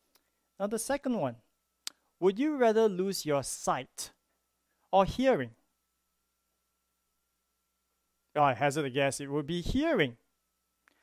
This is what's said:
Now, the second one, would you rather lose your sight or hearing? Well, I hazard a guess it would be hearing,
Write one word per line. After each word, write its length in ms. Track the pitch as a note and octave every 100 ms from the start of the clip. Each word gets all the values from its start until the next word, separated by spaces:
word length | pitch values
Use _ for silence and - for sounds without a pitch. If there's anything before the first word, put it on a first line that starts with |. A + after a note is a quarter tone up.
| _ _ _ _ _ -
Now, 80 | G#3
the 100 | A3
second 400 | - C#4 C4 A3
one, 180 | C3+ A#2+ _ _ _ _ - - _ -
would 180 | F#3 G3+
you 180 | D#4 C#4+
rather 320 | A3+ G#3+ A3
lose 380 | F3+ G3 F#3 D3+
your 160 | C#3
sight 680 | B2 - F#3+ C#3+ C3+ - - _ _ _ _ _ _ _ _
or 120 | F#3+
hearing? 460 | F#3 - C4 F3+ A#2 - _ _ _ _ _ _ _ _ _ _ _ _ _ _ _ _ _ _ _ _ _ _ _ _ _ _ _
Well, 100 | D3+
I 100 | C#3+
hazard 300 | B2 C#3+ D3
a 60 | C#3
guess 300 | C3 C#3 -
it 100 | C#3
would 160 | D3 C#3+
be 140 | F3
hearing, 580 | - C4 E4 B3 C3 A#2 _ _ _ _ _ _ _ _